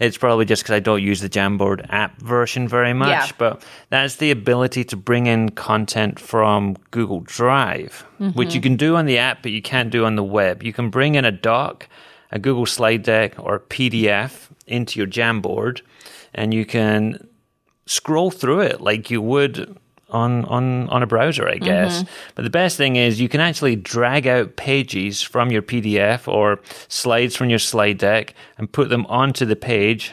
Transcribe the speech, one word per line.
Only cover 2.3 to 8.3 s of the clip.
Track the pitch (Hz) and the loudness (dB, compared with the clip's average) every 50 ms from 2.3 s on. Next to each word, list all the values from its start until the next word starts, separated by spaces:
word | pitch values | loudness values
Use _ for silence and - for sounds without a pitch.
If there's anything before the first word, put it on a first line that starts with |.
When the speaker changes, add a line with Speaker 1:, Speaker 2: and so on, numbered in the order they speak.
| 123 120 120 - - 131 123 110 | 0 0 0 0 -2 -4 -4 0
Speaker 1:
very | 120 123 123 120 123 | 0 0 2 2 0
much, | 127 135 143 | 0 0 2
Speaker 2:
Yeah. | 156 151 139 139 - | 2 0 -2 -2 -2
Speaker 1:
but | - 120 113 - - - - - - - - | -2 -2 -2 -2 -4 -14 -20 -20 -18 -6 -2
that's | - 135 135 139 - | 0 0 0 0 -2
the | - 156 151 | 0 0 0
ability | 139 113 98 127 120 123 127 127 - 127 117 | 0 2 2 0 2 2 2 0 -2 -4 -4
to | - 110 | -4 -6
bring | 95 - 120 120 120 120 | -6 -2 0 0 2 2
in | 120 113 113 110 110 | 2 2 2 2 0
content | - - - - 107 107 107 - - 110 107 104 - - | -4 -4 -2 0 0 0 0 -2 -2 -2 -2 -2 -4 -8
from | - - - 113 110 107 104 104 101 98 95 - _ - | -8 -2 0 2 4 4 4 2 0 -2 -4 -6 _ -8
Google | - 117 113 92 98 85 | -4 -4 -2 -2 -4 -6
Drive, | 85 - - - 120 127 135 139 127 95 82 76 78 - - - - - _ - 202 196 | -8 -8 -4 0 2 2 4 2 2 0 -4 -6 -8 -12 -14 -20 -20 -16 _ -6 -4 -2